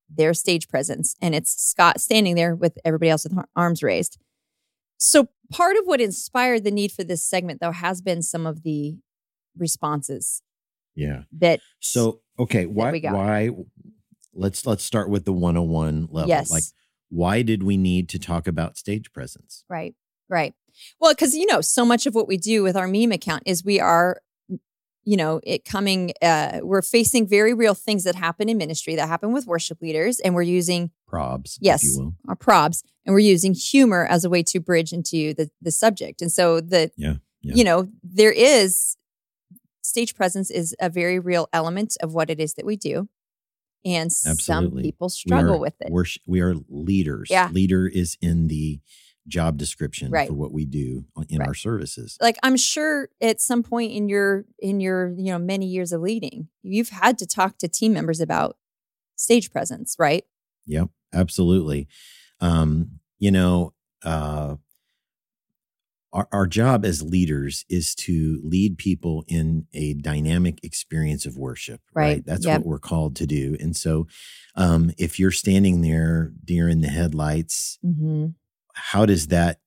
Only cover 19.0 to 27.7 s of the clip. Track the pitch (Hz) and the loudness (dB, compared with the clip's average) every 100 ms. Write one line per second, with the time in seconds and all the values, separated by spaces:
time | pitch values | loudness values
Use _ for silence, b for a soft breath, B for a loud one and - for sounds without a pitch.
19 | 107 - 64 - - - - 170 - - | -8 -16 -16 -16 -20 -20 -12 -10 -10 -14
20 | _ _ - 175 143 - _ B B B | _ _ -6 -4 -4 -8 _ B B B
21 | 320 302 302 302 403 180 - - 240 240 | 4 4 2 2 2 2 2 2 4 4
22 | 277 220 - 190 208 220 190 190 185 196 | 2 0 0 -2 0 2 2 0 0 2
23 | 233 180 - 156 190 175 190 196 175 170 | 2 0 -4 -4 -2 -2 0 2 4 4
24 | 180 - _ _ - 185 _ _ _ _ | 4 0 _ _ -12 -12 _ _ _ _
25 | - 196 156 160 - - - 196 196 185 | 0 0 0 -2 -4 -6 -4 -2 0 0
26 | 180 - 170 156 147 - 180 190 - 233 | -2 0 2 4 0 -4 0 0 2 2
27 | 226 240 202 202 214 233 220 | 4 2 4 4 4 4 2